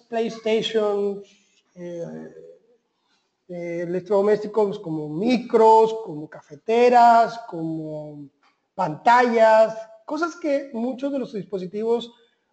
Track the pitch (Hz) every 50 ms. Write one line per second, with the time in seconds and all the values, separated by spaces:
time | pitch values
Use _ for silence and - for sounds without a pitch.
0 | _ _ 233 226 233 220 226 - - 220 220 226 - - - 220 208 208 202 202
1 | 202 202 196 202 - _ _ _ _ _ _ _ _ _ _ 180 175 175 175 170
2 | 165 156 160 160 160 - - - - - - _ _ _ _ _ _ _ _ _
3 | _ _ _ _ _ _ _ _ _ - 175 175 170 170 170 170 175 170 175 185
4 | 175 202 208 196 196 208 214 208 214 208 - 214 208 196 170 - - 165 156 156
5 | 151 147 151 165 214 247 254 214 - - 240 220 220 220 220 220 220 220 - -
6 | - 196 156 147 156 - - - - _ 151 139 _ - 226 233 240 247 247 240
7 | 233 240 233 233 226 196 165 - - - 180 165 165 165 160 160 156 156 151 151
8 | 151 151 147 147 143 135 _ _ _ _ _ _ _ _ _ - 185 156 151 143
9 | - 233 240 247 247 240 226 226 226 220 220 220 220 214 - - - - - -
10 | _ - 302 302 339 330 - - - 302 277 285 285 277 - 220 233 254 262 247
11 | 277 285 285 269 233 - 226 202 170 - 208 185 185 180 202 208 220 226 233 233
12 | 233 233 - _ _ _ _ _ _ _